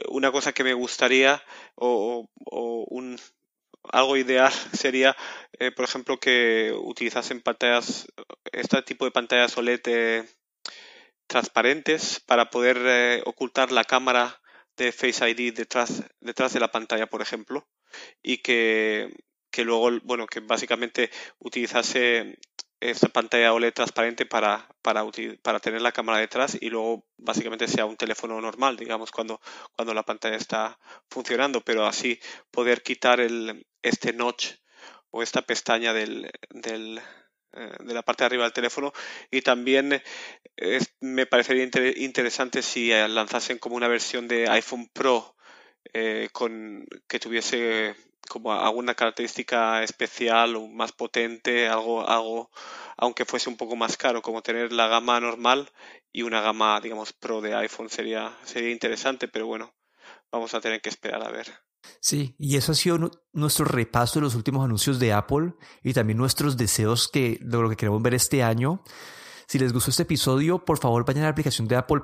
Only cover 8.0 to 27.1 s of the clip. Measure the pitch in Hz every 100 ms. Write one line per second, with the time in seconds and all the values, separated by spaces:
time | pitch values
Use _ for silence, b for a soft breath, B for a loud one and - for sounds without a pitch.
8 | - - - - - - - 135 - 127
9 | 127 127 117 123 120 123 120 120 123 117
10 | 113 113 113 _ _ _ - B B B
11 | B _ - 123 - 113 120 151 151 156
12 | - - - 120 117 123 123 123 127 123
13 | 120 120 - - 123 - 131 123 - 131
14 | 131 123 123 - b b b - 123 -
15 | 127 - 120 117 120 113 113 127 117 -
16 | - _ 117 - 131 127 113 113 110 113
17 | 110 110 110 113 104 113 - _ B B
18 | B B - 123 - 120 113 110 110 107
19 | - - _ _ _ - 117 117 120 120
20 | - 120 110 113 107 113 120 117 120 -
21 | 117 B B - - 127 117 120 110 131
22 | 123 117 104 - - - - _ 120 113
23 | - 120 113 120 117 113 117 - 120 -
24 | 113 117 120 113 104 107 - _ 113 107
25 | 107 113 110 107 120 110 117 113 120 -
26 | 113 110 110 123 135 - 113 113 113 113
27 | -